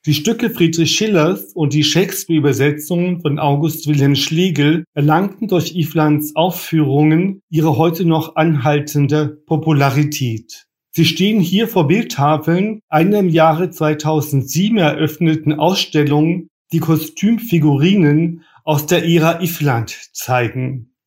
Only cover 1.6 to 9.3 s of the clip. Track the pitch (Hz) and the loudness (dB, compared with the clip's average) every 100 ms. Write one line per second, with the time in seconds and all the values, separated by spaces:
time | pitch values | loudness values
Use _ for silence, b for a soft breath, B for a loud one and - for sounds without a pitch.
1.6 | 147 147 147 165 190 - - 160 143 113 | 0 0 2 0 0 -4 -2 0 2 2
2.6 | 147 147 - 175 180 175 156 143 147 143 | 0 -2 -4 -2 -2 -2 -4 -2 0 0
3.6 | 156 147 147 147 139 139 - 160 185 147 | -2 -4 -2 0 2 0 -2 0 0 2
4.6 | 147 165 - 151 147 160 196 - 226 180 | 2 0 -4 -2 2 2 0 -6 -2 -2
5.6 | 170 175 147 160 151 147 - - 180 175 | -2 -4 -2 0 2 0 -2 -2 -2 -4
6.6 | - 160 139 139 151 160 196 190 _ 160 | -4 0 2 2 2 2 0 -6 _ 0
7.6 | 160 131 160 170 170 160 - 165 165 147 | 0 2 0 0 0 0 -2 -2 0 0
8.6 | 139 147 147 147 143 151 147 | 0 -2 -2 -2 0 0 -2